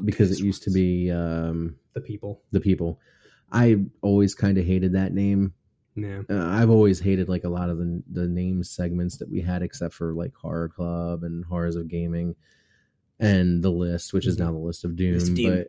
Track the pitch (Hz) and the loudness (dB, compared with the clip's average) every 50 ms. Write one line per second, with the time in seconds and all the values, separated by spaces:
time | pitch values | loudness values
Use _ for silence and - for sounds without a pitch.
0 | 110 107 101 - 107 92 95 95 98 101 95 - - - 92 95 92 90 90 90 | -2 0 2 4 4 4 4 2 0 -2 -2 -2 -2 0 2 2 2 2 2 0
1 | 90 90 87 85 85 85 82 82 82 82 82 82 82 82 78 - _ _ - - | 0 0 0 -2 -2 -2 -2 -4 -4 -4 -4 -4 -4 -6 -8 -12 _ _ -12 -12
2 | - - 107 101 - 104 101 - _ _ - 98 - 101 95 - 87 82 82 - | -10 -10 -10 -10 -10 -12 -12 -14 _ _ -2 0 2 2 2 2 0 -4 -4 -6
3 | _ _ _ _ _ _ _ _ _ _ - 117 120 117 113 101 98 - - _ | _ _ _ _ _ _ _ _ _ _ 2 4 6 6 6 4 2 0 -4 _
4 | - 101 101 101 101 98 - - - 98 98 95 90 87 92 92 92 92 90 95 | 0 2 4 4 4 4 2 0 0 2 2 2 2 2 2 2 2 2 2 2
5 | 95 92 92 98 101 101 98 98 98 92 - _ _ _ _ _ _ _ _ 107 | 0 0 0 0 0 2 2 2 0 0 -2 _ _ _ _ _ _ _ _ -10
6 | 104 101 98 98 101 - 90 - 87 85 92 110 117 113 113 110 107 101 95 87 | -10 -8 -8 -10 -8 -4 -4 -2 -2 0 2 4 6 6 8 8 8 6 6 4
7 | 85 92 95 92 92 90 90 87 - 87 87 87 90 87 87 82 87 85 85 85 | 2 2 2 2 2 0 -2 -2 -2 -4 -4 -2 -2 -2 -2 -2 -4 -4 -4 -6
8 | - - 92 90 87 87 87 90 90 92 92 90 85 - - - 90 87 87 87 | -8 -8 -6 -4 -2 -2 -2 -2 -2 -2 -2 -2 -4 -6 -6 -6 -4 -2 -2 -2
9 | 87 87 - - 87 - - 95 87 87 90 90 87 85 - - 87 82 - - | -2 -4 -6 -8 -10 -6 -6 -4 -4 -2 -2 -4 -4 -6 -6 -8 -8 -8 -6 -6
10 | 85 82 82 82 85 90 - _ - 82 82 82 82 80 - - 87 85 85 85 | -6 -4 -4 -4 -6 -8 -10 _ -10 -8 -6 -6 -6 -6 -6 -6 -6 -4 -4 -4
11 | 87 85 87 82 85 85 85 85 87 85 90 87 85 85 82 85 82 82 87 85 | -4 -4 -6 -6 -6 -8 -8 -8 -8 -6 -6 -4 -4 -4 -4 -4 -6 -6 -6 -4
12 | 85 85 85 85 85 87 82 - _ _ _ _ _ _ _ _ _ _ _ _ | -4 -4 -4 -4 -4 -4 -6 -8 _ _ _ _ _ _ _ _ _ _ _ _
13 | _ _ _ - 110 104 101 92 90 90 87 87 85 95 87 87 87 87 87 85 | _ _ _ 0 2 4 4 4 4 4 2 2 2 0 0 0 0 -2 -2 -4
14 | - - - 95 123 123 113 - 85 85 82 78 80 85 85 - - 87 85 85 | -4 -4 -2 -2 0 0 0 0 -2 -2 -2 -4 -4 -6 -8 -6 -6 -6 -2 0
15 | 92 90 87 87 87 90 90 87 - 95 - 90 90 | 0 2 2 2 2 2 2 2 2 2 2 0 -2